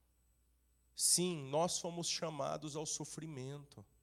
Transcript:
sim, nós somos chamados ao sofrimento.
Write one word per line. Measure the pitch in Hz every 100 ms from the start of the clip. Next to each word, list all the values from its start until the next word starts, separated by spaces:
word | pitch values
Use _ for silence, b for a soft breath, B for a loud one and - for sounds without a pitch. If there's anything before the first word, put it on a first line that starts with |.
| _ _ _ _ _ _ _ _ _
sim, | - - - 180 165 135
nós | 143 170
somos | - 175 170 170
chamados | - 165 151 139 156 151 147
ao | 156
sofrimento. | - 151 - 160 143 127 143 139 - 98 _